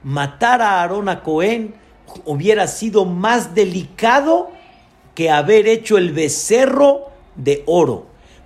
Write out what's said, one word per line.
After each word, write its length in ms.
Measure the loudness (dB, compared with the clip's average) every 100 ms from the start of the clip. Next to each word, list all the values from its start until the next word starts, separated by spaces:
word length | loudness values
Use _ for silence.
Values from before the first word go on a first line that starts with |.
Matar 580 | -6 -6 -6 -2 2 2
a 200 | 2 0
Aarón 260 | -2 -4 -4
a 140 | -6
Cohen 520 | -2 -2 0 -2 -8 -14 _ _ -20 -16 -8
hubiera 420 | -4 0 0 0
sido 380 | -4 -2 0 0
más 480 | -2 0 0 -2
delicado 960 | -2 -2 -4 -10 -4 2 2 2 0 -2 -16 -20 _ _ _ _ -6
que 140 | 0
haber 360 | 0 4 4 4
hecho 320 | 0 2 0
el 140 | 2
becerro 960 | -2 -4 -4 -2 2 2 4 4 2 -6 -20 -20
de 300 | -6 -2 -2 0
oro, 400 | 2 2 -2 -10 -20 -20 -20